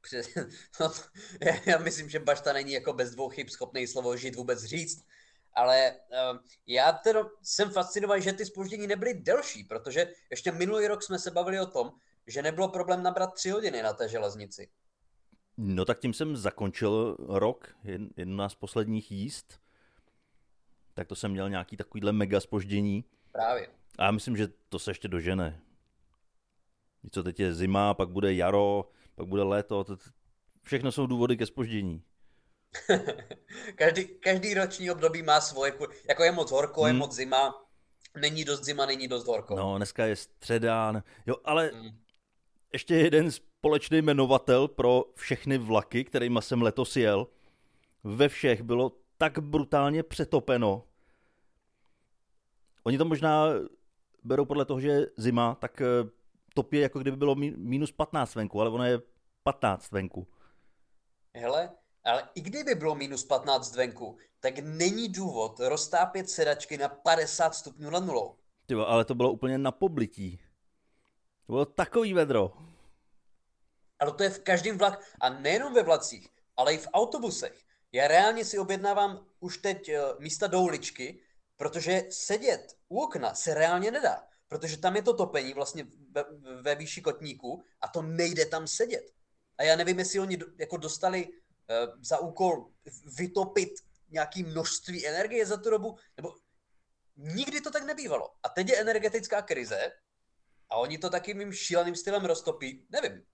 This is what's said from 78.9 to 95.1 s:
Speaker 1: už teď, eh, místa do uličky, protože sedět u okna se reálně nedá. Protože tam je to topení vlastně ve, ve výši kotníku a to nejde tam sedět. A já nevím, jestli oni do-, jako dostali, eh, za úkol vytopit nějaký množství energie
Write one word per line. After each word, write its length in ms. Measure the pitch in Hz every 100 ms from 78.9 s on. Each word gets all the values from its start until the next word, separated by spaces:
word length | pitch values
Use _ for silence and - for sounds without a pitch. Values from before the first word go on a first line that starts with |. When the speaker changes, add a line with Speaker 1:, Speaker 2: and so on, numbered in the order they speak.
| 202 202 190 - _
Speaker 1:
už 180 | 180 -
teď, 300 | 202 190 -
eh, 120 | 151 139 -
místa 280 | 151 - 202
do 140 | 185
uličky, 600 | 180 156 - - 131 180 _ _ _ _
protože 480 | 147 170 156 185 190
sedět 640 | - - 214 254 180 - - _
u 120 | 190
okna 320 | 311 160 117
se 200 | - -
reálně 360 | 151 165 180 202
nedá. 340 | 262 240 - - _ _
Protože 280 | - 160 156
tam 200 | 180 196
je 60 |
to 120 | 208
topení 400 | 233 170 151 131
vlastně 320 | 135 143 165 139 - -
ve, 140 | 147 147 151 131 127
ve 120 | 131
výši 260 | 147 156 -
kotníku 600 | 160 143 151 123 123 135 - _
a 80 | -
to 140 | 170
nejde 440 | 160 165 170 175 156
tam 200 | 160 160
sedět. 460 | - 233 247 - _ _ _ _ -
A 40 |
já 140 | 147 165
nevím, 220 | 170 180
jestli 220 | 180 196
oni 160 | 190 175
do-, 100 | 165 -
jako 180 | 156 170
dostali, 520 | 156 - 190 185 175 - _ _ _
eh, 160 | 113 120 -
za 180 | - 156
úkol 520 | 165 165 185 156 117 _ - - - -
vytopit 560 | 180 202 190 208 185 - _ _ _
nějaký 340 | 156 151 190
množství 640 | 170 160 165 - - 175
energie 400 | 147